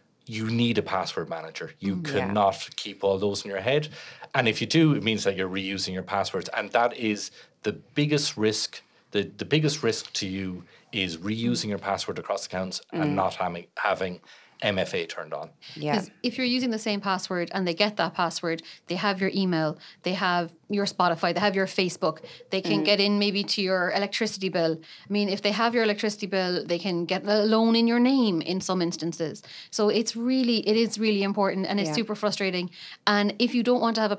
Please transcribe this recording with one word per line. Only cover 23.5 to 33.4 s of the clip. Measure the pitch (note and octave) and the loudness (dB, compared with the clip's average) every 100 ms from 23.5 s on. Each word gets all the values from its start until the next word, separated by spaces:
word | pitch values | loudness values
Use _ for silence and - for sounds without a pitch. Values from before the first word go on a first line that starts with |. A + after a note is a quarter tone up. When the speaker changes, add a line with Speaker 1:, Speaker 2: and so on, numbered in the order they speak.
| - | -2
Speaker 2:
your | F#3+ F#3 F3+ | 0 2 2
electricity | F3+ G3+ - G#3+ F#3+ F#3+ | 0 -2 -2 -4 -2 -2
bill. | F3+ E3 D#3+ - - - | 0 0 0 -8 -16 -2
I | |
mean, | G#3 G3+ | 0 0
if | G3+ | 0
they | G3+ | 0
have | G3+ A3+ A#3 | 2 2 2
your | |
electricity | A3 G#3 G#3+ G#3 F#3+ | 2 2 -2 -4 -2
bill, | F#3+ F3+ F3+ C#3 | 0 0 -2 -2
they | F3 | -2
can | G3 F3 F3 | 0 -2 0
get | F#3 G#3 | -2 2
a | G#3+ | 2
loan | G#3+ A3 A3+ A3+ | 4 6 6 6
in | A#3 | 4
your | A#3+ | 6
name | B3 C4+ A3+ E3 | 4 4 4 2
in | - F#3 | 0 -2
some | - F#3 | 0 0
instances. | E3+ E3+ E3 E3 D#3+ G#2+ - - - | 0 -2 -4 -4 -4 -6 -14 -18 -8
So | - G#3 | 0 2
it's | G#3 A3+ A3+ | 2 0 -2
really, | A#3+ C4 A#3+ A3+ F#3 | 0 2 2 2 2
it | A3 | 2
is | A3+ G#3 | 2 0
really | A3 G#3 | 2 2
important, | G3 G3+ F#3+ F#3+ F#3+ | 2 2 0 0 0
and | G3+ | 0
it's | D#3+ | 0
Speaker 3:
Yeah. | D3+ | 0
Speaker 2:
super | G#3+ G#3 | -2 -2
frustrating. | G#3 F#3+ G3 F3+ F3+ - - - - | -2 0 -2 -2 -4 -8 -18 -4 2
And | G3+ G#3 | 4 2
if | G3+ | 2